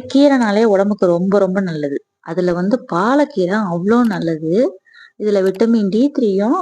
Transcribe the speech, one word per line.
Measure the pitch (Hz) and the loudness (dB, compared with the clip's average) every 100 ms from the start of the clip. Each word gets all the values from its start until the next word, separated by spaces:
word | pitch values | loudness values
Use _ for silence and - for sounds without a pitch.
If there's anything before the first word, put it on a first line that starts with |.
| 247 | 2
கீரைனாலே | 269 285 269 220 202 | 4 4 4 2 2
உடம்புக்கு | 233 196 202 202 185 | 2 2 0 0 2
ரொம்ப, | 170 190 202 | 2 2 2
ரொம்ப | 190 190 | 2 0
நல்லது. | 185 156 143 139 - _ | -4 -4 -6 -8 -10 _
அதுல | - 165 180 | -10 -4 -2
வந்து | 175 185 240 - | -2 -2 -2 -2
பாலக்கீரை | 170 214 285 294 196 180 214 202 | -2 0 2 0 -2 -2 -2 -2
அவ்ளோ | 170 190 233 | -4 0 2
நல்லது. | 233 175 165 156 160 185 311 - _ - - - | 0 -2 -4 -4 -2 0 0 -4 _ -20 -20 -8
இதுல | 208 196 | -2 0
விட்டமின் | 190 190 233 233 202 | 0 0 2 2 0
டி | 208 285 | 0 0
த்ரீயும் | - 220 190 214 349 | 0 -2 0 0 -2